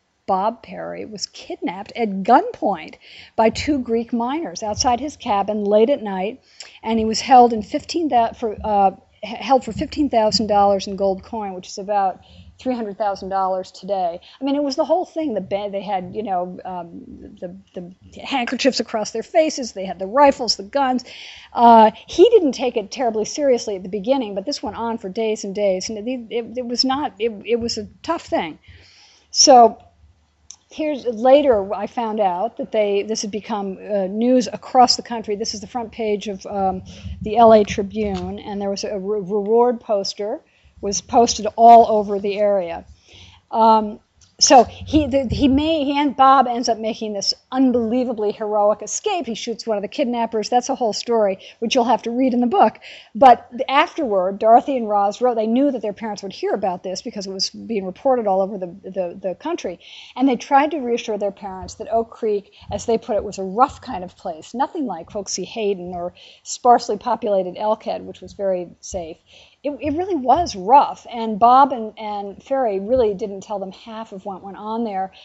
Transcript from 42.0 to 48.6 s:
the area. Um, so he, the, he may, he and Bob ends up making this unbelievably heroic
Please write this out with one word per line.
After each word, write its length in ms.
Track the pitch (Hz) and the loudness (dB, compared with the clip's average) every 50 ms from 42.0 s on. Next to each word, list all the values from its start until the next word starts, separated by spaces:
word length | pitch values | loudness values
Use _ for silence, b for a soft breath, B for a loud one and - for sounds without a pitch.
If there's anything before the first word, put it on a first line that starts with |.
| 208 202 202 196 | 0 -2 -4 -4
the 180 | 202 208 196 | -4 -4 -2
area. 480 | 202 208 202 202 196 175 170 165 180 - - b b b b b b b b b b b - - | 0 0 2 2 0 -2 -4 -8 -10 -12 -16 b b b b b b b b b b b -6 0
Um, 480 | 226 220 226 220 220 220 208 214 - _ _ _ _ _ _ _ - | 2 4 6 6 4 2 -2 -8 -12 _ _ _ _ _ _ _ 0
so 240 | - - 302 254 214 | 4 8 8 8 8
he, 420 | - - - - - - 311 294 | 6 2 -16 -8 -2 0 0 0
the, 220 | 254 254 277 269 220 | 2 0 0 0 0
he 160 | - 196 269 | -2 0 2
may, 380 | 262 262 277 302 320 330 311 269 | 2 4 2 2 2 0 0 0
he 120 | 277 277 | -2 0
and 200 | 285 294 285 226 | 0 0 0 2
Bob 320 | - 262 269 269 277 247 254 | 4 6 6 6 6 4 2
ends 200 | 240 240 247 247 | 0 -4 -2 -2
up 80 | 226 | -2
making 360 | 208 220 220 226 - 220 214 208 | -2 -2 -6 -6 -6 -8 -8 -8
this 200 | 196 185 - - - _ - - | -6 -4 -4 -6 -6 _ -6 -2
unbelievably 800 | 269 269 254 240 247 226 220 233 254 254 247 240 220 214 202 208 | 0 2 2 2 2 0 0 0 -2 -2 -2 -4 -4 -4 -4 -4
heroic 500 | - 220 208 214 214 | -4 -6 -2 0 2